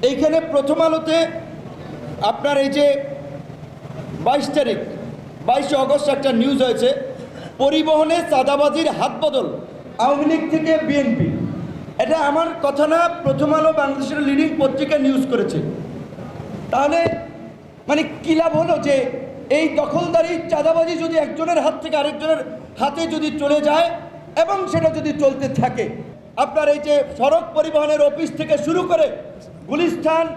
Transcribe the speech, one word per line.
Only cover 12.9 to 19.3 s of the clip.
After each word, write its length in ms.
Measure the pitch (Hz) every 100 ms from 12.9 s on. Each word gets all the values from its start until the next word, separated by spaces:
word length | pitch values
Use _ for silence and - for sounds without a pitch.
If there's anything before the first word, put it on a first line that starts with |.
না, 60 | 330 339 339
প্রথম 260 | 269 269 285 311
আলো 140 | 311 311
বাংলাদেশের 380 | 277 269 269 294 277
লিডিং 220 | 277 311 -
পত্রিকা 340 | 269 277 285 302 269
নিউজ 180 | 262 -
করেছে। 280 | 233 190 156 156 - - - - - - - - - -
তাহলে 300 | 247 294 330 339 - - - - - - - -
মানে 140 | 302 - -
কী 100 | 311 320
লাভ 160 | 330 311
হলো 140 | 339 311 285
যে 80 | 269 247 - -